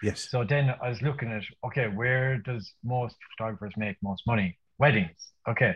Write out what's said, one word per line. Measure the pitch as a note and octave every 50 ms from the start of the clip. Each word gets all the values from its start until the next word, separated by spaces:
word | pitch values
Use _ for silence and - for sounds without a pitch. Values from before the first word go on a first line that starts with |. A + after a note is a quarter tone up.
Yes. | - G#2+ - - - -
So | - B2+ A#2+
then | G2+ C#3+ C#3+ C#3+ C3 B2+ -
I | - B2+
was | A#2+ G#2
looking | A2+ D3 C#3 C#3+ B2 A2+
at, | A2+ G#2+ G2 - - _ -
okay, | G#2 - C#3+ B2 A2
where | G2 G2 A#2 B2 B2+ C3 C3 C3 C3 B2+
does | G#2+ - B2 A#2 G2 - - _ -
most | A#2 B2 B2 B2 A#2 - _ - - -
photographers | - A2 A2+ A2 F#2 G#2+ G#2 F#2
make | G#2 G#2+ G#2 G2 _
most | - G2 G2 F#2 -
money? | - A#2 A2 G2 F#2 E2+ _ _ _ _ _
Weddings. | C3 D3 D3 A2 F#2+ E2 - _ - - _ _ _ -
Okay. | A2+ - C3 A2 F#2